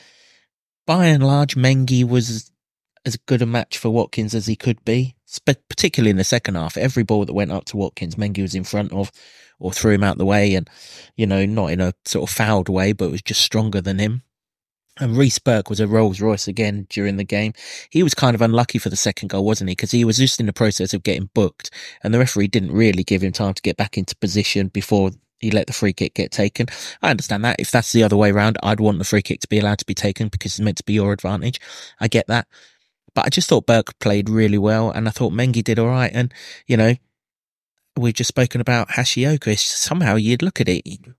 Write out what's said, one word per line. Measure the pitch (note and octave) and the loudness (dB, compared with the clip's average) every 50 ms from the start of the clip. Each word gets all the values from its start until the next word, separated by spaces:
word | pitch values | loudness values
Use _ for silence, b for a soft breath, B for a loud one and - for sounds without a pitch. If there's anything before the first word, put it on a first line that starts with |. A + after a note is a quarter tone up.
| b b b b b b b b b b _ _ _ _ _ _ _ | b b b b b b b b b b _ _ _ _ _ _ _
By | - D#3+ F#3 F3+ | 0 2 4 6
and | E3 D3+ C#3 C3+ | 6 6 6 4
large, | C#3 C#3+ C#3+ C#3+ C#3 - | 4 4 4 2 2 2
Mengi | C3 B2+ C3 C3+ C3+ C3 B2 C3 B2 B2 | 2 2 4 4 2 2 2 2 2 2
was | A#2+ B2 B2 A2+ A#2 A2+ A2 - - _ _ _ _ _ _ _ _ _ _ _ | 4 2 2 0 0 -4 -8 -10 -12 _ _ _ _ _ _ _ _ _ _ _
as | A2+ A2 | -10 -10
good | - - - C3 A#2 A#2+ | -10 -4 -2 0 0 2
a | |
match | A#2 A#2 A#2+ - - - - | 0 0 -2 -2 -4 -8 -6
for | - A2+ | -2 0
Watkins | A2 A#2 - - - - G#2+ G#2+ A2+ | 0 0 0 0 -2 -4 -4 -2 -4
as | A2+ G2+ | -4 -2
he | A2 A2 | -2 -4
could | - - B2 A2 - _ | -2 -2 -2 -2 -2 _
be, | A2 A2+ B2 B2+ C3 - _ _ | -2 0 0 0 -2 -6 _ _
spe-, | _ - - - - C3+ - _ _ | _ -16 -4 -2 0 0 0 _ _
particularly | - - - E3+ - - A#2 G#2+ | -4 -2 -2 0 2 2 4 4
in | G2 F#2+ | 4 2
the | F#2+ | 2
second | - B2+ A#2 - - F#2+ | 0 0 0 -2 -2 -4
half. | E2+ D#2+ D#2+ - | -4 -6 -6 -4
Every | E2 A2+ C3+ C3 B2+ A2 | -2 -2 -2 0 0 0
ball | - A2 G#2 G#2 | 0 0 0 0
that | - - | -2 -2
went | G2+ G2+ C#2+ | -4 -2 -2
up | F#2+ F#2+ - | -4 -6 -8
to | - - | -6 -6
Watkins, | G#2 G2 - - - F#2 E2 E2+ | -4 -4 -4 -6 -8 -10 -8 -6
Mengi | A2 G#2 G#2 F#2+ G2+ G2 | -6 -4 -4 -2 -4 -4
was | F2 F#2+ | -4 -4
in | F#2+ F#2 | -6 -6
front | - - G#2 G#2 - - | -4 -4 -4 -4 -2 -2
of | G2 G2 - B B B B B B B B B B | -4 -4 -4 B B B B B B B B B B
or | - F#2 - | -8 -6 -4
threw | - - A2 G#2 | 0 2 4 4
him | G2 G#2 | 4 4
out | G2 - - | 2 0 0
the | F#2+ | 0
way, | F#2+ G2+ G#2 G#2 G2+ F#2+ | 2 2 4 4 2 2
and, | F#2 E2+ B B B B B B B B B B | 0 -2 B B B B B B B B B B
you | - A2+ | -2 0
know, | G2 G2 G2 G2 | 2 2 2 2
not | G2+ G#2+ G#2+ F#2+ D2+ E2+ | 0 0 0 0 0 0
in | F2+ | 0
a | F#2 F2+ F2+ - _ | 0 -2 -2 -6 _
sort | - - F2+ F2 - | -6 -4 -4 -2 -2
of | - | 0
fouled | - A2 A2 A2 G2 F2 - | 0 2 2 2 2 0 0
way, | F#2 F#2 F#2+ G2+ G#2 | 0 0 2 0 0
but | - G2 E2 | 0 -2 -4
was | C#2+ G#2 - | -4 -6 -8
just | - - - | -6 -2 -2
stronger | - - - A2 A2 A2 G2 G2 | -2 0 0 0 0 0 -2 -2
than | F2 G2 F#2+ F#2+ | -2 -2 -2 -2
him. | G#2+ G#2+ A2+ B2+ - _ _ _ _ _ _ _ _ _ _ _ _ _ _ - | 0 -2 -2 -4 -8 _ _ _ _ _ _ _ _ _ _ _ _ _ _ -6
And | F3 A#2+ A2+ | -4 0 2
Reece | B2+ C#3 B2 - - | 4 4 4 2 0
Burke | - C#3 A#2 G#2+ G2 - | 0 2 2 2 0 -2
was | G#2+ G2 | -2 -2
a | A2 G2+ | 0 2
Rolls | A2 A2 A2 G#2 F#2 F#2+ | 4 4 4 4 2 0
Royce | G2+ A2 G#2 G2 - | 0 0 0 0 -2
again | G#2+ F#2+ A2+ A2 G#2 G2+ G2+ G2 - | -6 -4 -2 -2 -2 -2 -4 -8 -8
during | - G2+ G2+ G2+ G2 | -6 -4 -2 -2 -2
the | G2 G2+ | -2 -4
game. | - G2+ G2+ G#2+ A2 G#2+ B B B B B B B | -2 -2 -2 -2 -2 -4 B B B B B B B
He | - D#3 F#3 | 0 2 2
was | D3 - | 2 2
kind | - C#3 B2+ A#2 | 2 2 2 4
of | A2 A#2 | 4 2
unlucky | A2+ A2+ A#2+ A#2+ - - A#2 | 2 4 2 2 0 -2 -4
for | - F#2 | -4 -4
the | F2 | -4
second | - - G#2 F#2+ - - F#2 | -2 -2 -2 -2 -4 -6 -6
goal, | - G2 G2 | -4 -2 0
wasn't | G#2+ A2 - G2 F#2 | 0 0 0 -2 -4
he? | F2+ | -4
'Cause | - - - | -4 -4 0
he | - A#2+ A#2+ | 2 2 4
was | A2+ G#2+ A#2 | 4 4 4
just | C3+ B2+ - - | 2 2 2 0
in | A#2 | -2
the | G2+ - | -4 0
process | - A#2 G#2 - - F#2+ - - | 2 0 0 2 0 -2 -2 -4
of | F#2 - | -4 -2
getting | G#2 E2+ B1+ F#2+ - - | -2 -2 -2 -4 -2 0
booked, | A#2 G2+ F2+ - - - - B B B B B B - | 0 0 0 -2 -6 -14 -18 B B B B B B -2
and | G#2 A2+ | 0 2
the | A#2+ | 2
referee | B2+ B2 - G#2 G2+ G2 | 2 2 2 0 0 0
didn't | - A2 F#2+ D2+ D2 | 0 0 -2 0 2
really | G#2 A2+ A2 F#2+ F2+ F#2 | 4 4 4 4 2 0
give | - G#2 F2+ F#2+ | 0 0 0 0
him | F#2+ F#2 | -2 -2
time | - G#2+ G2 F#2+ | -2 -2 -4 -4
to | - - | -4 -4
get | G2+ - | -4 -4
back | - G2 - - G2+ | -2 -4 -4 -4 -6
into | F#2 - - | -6 -6 -6
position | - - F#2+ F#2 G#2+ G2+ - - G2+ G2 F#2 | -6 -6 -2 0 0 -2 0 0 -2 -2 -2
before | - G2 - - G#2+ G2+ F#2+ F#2+ F#2+ - _ _ _ _ | -4 -6 -2 0 2 2 2 0 -2 -6 _ _ _ _
he | A#2 A2 | -4 0
let | G2+ A#2 - | 0 0 0
the | - - | -2 -4
free | - A2+ G2 F2+ | -2 -2 -2 0
kick | - G2 - - | -2 -4 -4 -2
get | - - - | -4 -6 -4
taken. | - - G2+ G2+ - - B2 - B B B B B B - | -2 -2 -2 -2 0 -2 -4 -4 B B B B B B 0
I | E3 | 0
understand | C3 G2 - - G#2+ G2+ A2 | 0 0 -2 -4 -4 -2 0
that. | B2 - - | -2 -2 -2
If | - - - | -2 0 0
that's | A#2+ - - - | 0 0 2 4
the | A#2 A2 | 4 4
other | G2+ G#2 | 6 4
way | G2+ G#2+ G2+ | 4 4 4
round, | G2 G#2 G#2 A2 G#2+ - - | 4 4 2 2 0 0 -2
I'd | G2+ G#2+ G#2 | -2 0 2
want | G#2+ G#2+ G2+ E2 | 2 2 2 0
the | F#2+ | -2
free | - - G#2 | 0 0 0
kick | - - - - | 0 -2 -6 -6
to | - - | -4 -2
be | G#2+ G#2+ | 0 0
allowed | G2+ G#2 G#2 - | 2 2 0 -2
to | - | -4
be | - G2 | -6 -6
taken | - - - - - A2 G2+ | -4 -2 -4 -2 -2 -4 -4
because | - G2 - - - | -4 -6 -6 -8 -6
it's | - | -2
meant | G#3+ F#3+ D#3 | -2 -2 -2
to | - - | -4 -4
be | - G#2 | -2 0
your | G#2+ G2 G2+ G2+ | 0 2 0 0
advantage. | F#2+ - F#2 G2+ F2 D#2 A#2+ B2 - B B B B B B B B | -2 -4 -4 -4 -2 -4 -4 -6 -6 B B B B B B B B
I | A2 | -4
get | A2 - A2+ - - | 0 0 0 2 2
that. | A2+ A#2 - b b b b b b b b b b _ _ _ _ | 0 -2 -2 b b b b b b b b b b _ _ _ _
But | - - | -2 -2
I | - | 0
just | - F#3 - - | 0 0 2 2
thought | D#3+ A2+ - | 2 2 4
Burke | - A#2 A2+ - - - - | 4 2 2 2 -2 -8 -6
played | - G#2+ G2+ G#2 G2 G#2+ | -2 0 0 0 0 0
really | A2 A2 A2 G2+ G#2 G2+ | 2 2 4 4 4 2
well, | G2 G#2 A2 A2 A2+ G#2+ | 2 2 2 2 0 -2
and | - G2+ A2+ A2 | -2 -2 -4 -4
I | |
thought | A2 - B2+ F#2 E2+ | -2 -2 -2 -2 0
Mengi | A2+ B2 C3 A#2+ A#2 G#2 | 0 0 0 0 0 0
did | A#2 A2+ A2+ | 0 0 2
all | A2+ A#2 | 2 2
right. | B2+ B2+ B2 - - | 2 2 0 0 0
And, | A#2+ B2 B2 B B B B B B B - | -2 -2 -2 B B B B B B B 0
you | B2+ | 2
know, | A2 A2 A#2 A#2+ - - _ _ _ _ _ _ _ _ _ _ _ _ _ _ _ _ _ _ | 4 4 4 4 2 -2 _ _ _ _ _ _ _ _ _ _ _ _ _ _ _ _ _ _
we've | - A#2+ A#2+ A2 | -2 -2 0 0
just | - A#2+ - | 0 -4 -2
spoken | - C3+ B2 - - A#2+ | 0 -2 -2 -2 -2 -4
about | A#2+ - B2 A#2+ G#2 - | -2 -2 -2 -2 -2 -2
Hashioka. | - - B2 - - A#2+ B2+ D3 D#3 C#3 - A2 | -4 -2 -2 -2 0 0 0 0 0 0 0 -2
It's, | G#2 - - | 0 0 -2
somehow | - - - - - D#3 F3+ E3+ A2 G2+ | -2 -2 -4 -4 -2 0 0 2 2 2
you'd | A2 G#2+ A2+ B2 A#2 E3+ | 2 2 0 0 0 0
look | F#3 - - | -2 -2 -2
at | A#2 F2+ | 0 0
it, | F#2 D#2 - - - - - - - | 0 -2 -4 -8 -14 -16 -18 -20 -20